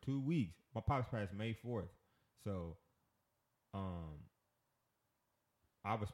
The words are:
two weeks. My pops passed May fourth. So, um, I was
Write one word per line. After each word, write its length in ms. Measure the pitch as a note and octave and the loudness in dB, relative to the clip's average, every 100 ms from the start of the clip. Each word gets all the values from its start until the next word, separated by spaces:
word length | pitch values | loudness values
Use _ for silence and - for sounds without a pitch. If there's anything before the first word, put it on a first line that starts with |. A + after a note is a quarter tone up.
| - | -2
two 140 | C#3 | 0
weeks. 360 | C3+ E3 F#2+ - _ - | 4 4 2 -2 _ -2
My 60 | |
pops 280 | - C#3 B2 | 2 2 2
passed 240 | A#2+ G2+ | 0 -2
May 200 | G2 A2 | -2 -2
fourth. 360 | A2 A#2 A#2+ F2 - _ _ _ _ | -2 -2 -2 -2 -8 _ _ _ _
So, 340 | - G2 E2+ D#2+ _ _ _ _ _ _ _ _ _ G2 | -4 -2 -2 -8 _ _ _ _ _ _ _ _ _ -4
um, 440 | F#2+ F2+ D#2+ D2+ - _ _ _ _ _ _ _ _ _ _ _ _ _ _ _ G2+ | -2 -2 -4 -8 -14 _ _ _ _ _ _ _ _ _ _ _ _ _ _ _ 0
I 100 | G#2+ | 0
was 160 | G#2 | 0